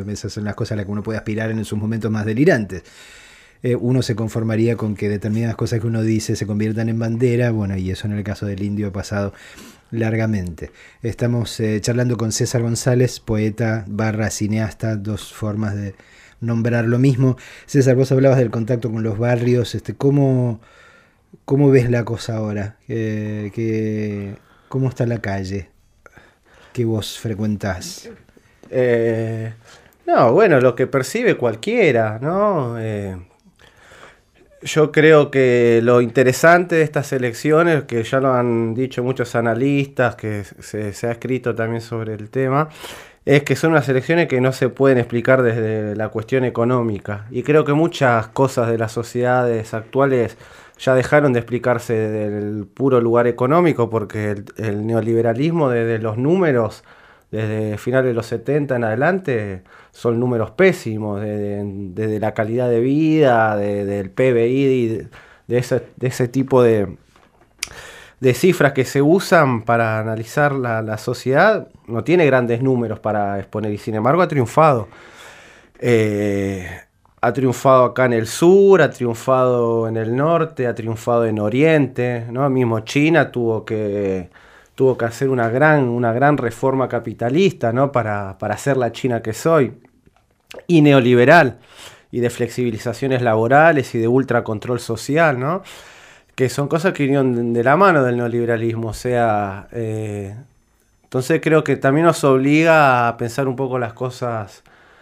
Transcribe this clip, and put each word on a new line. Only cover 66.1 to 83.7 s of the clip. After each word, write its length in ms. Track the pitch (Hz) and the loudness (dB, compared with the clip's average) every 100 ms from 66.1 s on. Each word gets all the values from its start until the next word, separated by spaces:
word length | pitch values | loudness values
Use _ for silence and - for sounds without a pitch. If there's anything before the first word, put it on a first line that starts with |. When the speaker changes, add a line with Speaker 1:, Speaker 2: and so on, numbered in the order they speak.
| - 123 | -2 -2
Speaker 2:
tipo 360 | 131 131 131 | -2 2 4
de, 340 | 120 110 95 - _ _ _ _ _ _ - - - - - - | 6 4 0 -8 _ _ _ _ _ _ -14 -14 -20 -20 -20 -2
de 140 | 131 | 0
cifras 400 | 123 190 175 143 | 2 2 4 2
que 100 | 139 | 2
se 180 | 123 139 | -2 2
usan 600 | 143 180 - 175 139 120 | 4 2 4 4 4 0
para 360 | 113 117 113 110 | 0 0 0 -2
analizar 540 | 110 110 113 - 147 | -4 -6 -6 0 0
la, 280 | 139 120 113 | 0 -4 -4
la 160 | 110 107 | -4 -6
sociedad, 720 | - 123 127 139 202 208 - _ - | -6 -6 0 4 4 2 -4 _ -8
no 160 | 113 | -6
tiene 220 | 117 175 151 | 0 4 4
grandes 360 | 131 120 117 | 4 2 0
números 380 | 135 127 113 107 | 0 0 -2 -4
para 380 | 110 107 101 101 | -4 -2 -2 -4
exponer, 340 | 98 107 107 | -6 -6 -6
y 60 | 104 | -6
sin 180 | - 107 | -4 -2
embargo 260 | 113 160 | 2 2
ha 60 | 170 | 2
triunfado. 600 | 147 117 - 156 127 101 - - - - - - - _ - | 0 0 4 4 2 -2 -14 -20 -20 -20 -20 -20 -20 _ -6
Eh, 880 | 127 113 110 104 104 98 98 95 87 90 - _ _ _ | 0 2 2 0 -2 -2 -4 -6 -10 -14 -20 _ _ _
ha 100 | 123 | -2
triunfado 500 | 127 131 120 139 131 | 0 0 0 4 4
acá 220 | 123 - 127 | 4 2 0
en 80 | |
el 140 | 117 110 | 0 -2
sur, 540 | - 170 196 196 190 | 2 4 6 8 6
ha 80 | 139 | 4
triunfado 960 | - 120 113 - 131 127 123 117 117 113 | 0 -4 -2 0 2 2 2 0 0 -2
en 80 | 110 | -2
el 200 | 110 123 | -2 0
norte, 520 | 151 170 160 156 123 | 0 0 -2 -4 -4
ha 60 | |
triunfado 520 | 113 110 113 - 117 113 | -4 -6 -6 -2 0 0
en 120 | 107 | 0
Oriente, 840 | 104 123 156 156 131 123 123 120 117 | 0 2 4 4 2 -2 -4 -4 -6
¿no? 180 | 120 143 | -4 0
Mismo 300 | 131 120 113 | 0 0 -2
China 520 | 113 143 151 165 131 | -2 0 2 2 0
tuvo 320 | 123 117 110 | -2 -2 -2
que, 640 | 104 | -4